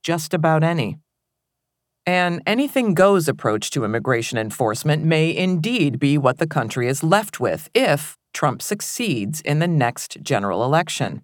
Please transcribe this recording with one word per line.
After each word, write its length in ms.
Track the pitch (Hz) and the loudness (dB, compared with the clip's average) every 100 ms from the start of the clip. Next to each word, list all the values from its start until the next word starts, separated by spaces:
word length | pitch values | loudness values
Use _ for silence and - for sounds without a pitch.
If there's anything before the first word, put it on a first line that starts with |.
just 320 | - 165 160 | 0 -2 0
about 300 | 180 160 160 | 0 2 4
any. 340 | 160 170 104 - _ _ _ _ _ _ _ _ _ _ - | 2 0 -4 -6 _ _ _ _ _ _ _ _ _ _ -2
An 360 | 180 180 170 - | 0 0 -2 -2
anything-goes 800 | 220 277 269 226 185 196 196 156 | 0 0 0 2 4 6 6 2
approach 420 | - 117 107 - | -2 0 -2 -2
to 120 | 147 | -4
immigration 560 | 107 113 107 120 113 120 | -2 -2 0 0 0 -4
enforcement 640 | 110 - 113 107 156 151 | -4 -2 -2 0 0 0
may 320 | 160 160 160 - | 2 2 2 0
indeed 640 | 185 180 202 240 147 131 | -2 0 -2 0 0 0
be 180 | 143 147 | 0 2
what 220 | 131 - | 2 0
the 80 | 160 | -2
country 400 | 151 113 - 120 | -2 -4 -2 -2
is 160 | 139 | -2
left 360 | 160 196 208 - | 2 2 0 -4
with 300 | 113 80 - 233 | -2 -2 -2 0
if 400 | 240 147 151 - _ | 2 0 -2 -16 _
Trump 300 | - 147 110 | -2 -2 -2
succeeds 800 | - 208 - - 233 123 101 156 | -6 -6 -6 -4 -2 -2 -4 -6
in 180 | - 147 | -2 0
the 80 | 175 | 2
next 500 | 160 120 120 - - | 2 2 -2 -14 -14
general 400 | - 120 101 90 | -4 -2 0 0
election. 580 | 123 160 170 - 107 71 | 2 0 0 -4 -6 -6